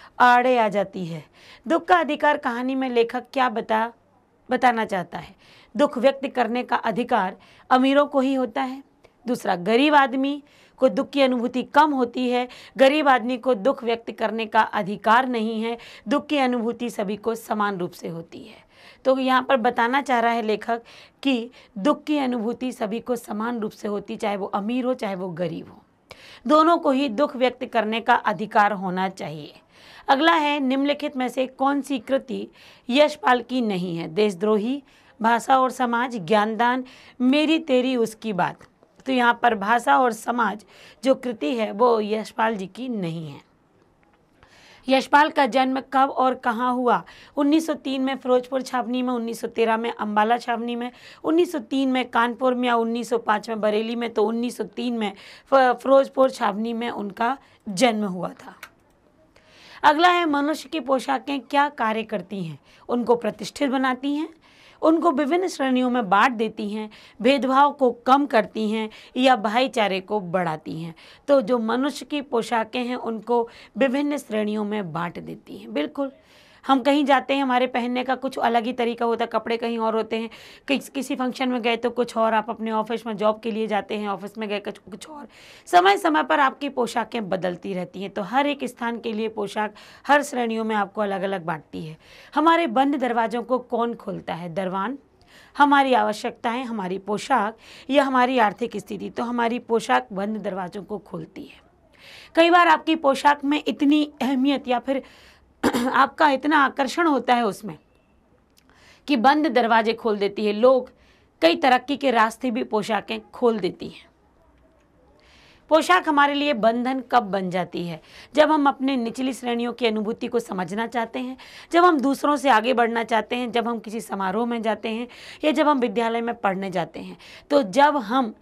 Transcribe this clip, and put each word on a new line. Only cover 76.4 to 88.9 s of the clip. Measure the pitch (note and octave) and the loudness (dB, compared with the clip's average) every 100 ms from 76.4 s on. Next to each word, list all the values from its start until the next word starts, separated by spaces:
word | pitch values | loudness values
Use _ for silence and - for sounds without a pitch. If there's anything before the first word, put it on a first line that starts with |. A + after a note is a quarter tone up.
| _ _ - | _ _ 0
हम | C4+ | 0
कहीं | C#4 C#4+ C#4 | 2 2 4
जाते | C4 B3+ | 2 2
हैं, | C4+ | -2
हमारे | C#4 B3 B3+ | 0 0 0
पहनने | B3+ A#3+ B3+ | -2 -4 -4
का | B3+ B3+ | -4 -4
कुछ | C4+ C4+ | -4 -2
अलग | A#3+ A#3 A3+ | 0 0 -2
ही | |
तरीका | B3+ A#3 A#3 A#3 | -4 -4 -2 -2
होता | A3+ | -2
है, | A3+ | -2
कपड़े | A3 A3+ A#3 | -4 -4 -4
कहीं | A#3 A#3 | -4 -2
और | A3 A3 | -2 -2
होते | A3 A3+ | -2 -6
हैं, | A3+ - - - - | -8 -12 -20 -16 -4
किस-, | C4+ - | -4 -4
किसी | C#4 B3+ C#4 | -10 -6 -4
फंक्शन | B3+ B3 B3+ | -4 -4 -4
में | B3 | -2
गए | A#3 A#3 | -2 -2
तो | A#3+ | -2
कुछ | A#3+ A#3+ A3+ | -2 -4 0
और, | A3+ | 0
आप | A3 A3 | 0 -2
अपने | A3 A3 | -6 -4
ऑफिस | A3 A3 A3+ A#3 | -4 -4 -6 -6
में | G3+ | -2
जॉब | G#3+ G#3+ | 0 0
के | A#3 | -4
लिए | G#3+ A3 | -4 -2
जाते | G#3 F#3+ G#3+ | -4 -4 -6
हैं, | G#3 | -6
ऑफिस | G3 G3+ A3 | -8 -10 -10
में | G#3+ | -6
गए | G#3 | -6
कुछ, | G3+ G3+ | -8 -14
कुछ | - G#3 - | -16 -18 -16
और। | D4 A#3+ - - - - | -18 -18 -20 -20 -20 2
समय | F4 F#4 G4+ | 4 4 4
समय | F4+ D#4 | 2 0
पर | D4+ D4+ | 2 2
आपकी | C4+ - C#4+ | 2 0 -8
पोशाकें | C4 A#3 A#3+ A3 A#3+ F#3+ | -4 -2 -2 -4 -6 -4
बदलती | F#3 F3+ F3 G3 | -4 -4 -6 -6
रहती | F3+ F3+ F3+ | -8 -8 -10
हैं, | G3 | -10
तो | - | -8
हर | F#3 B3+ C#4 | -2 0 0
एक | C#4+ A#3+ | -2 -8
स्थान | - A#3 | -6 -8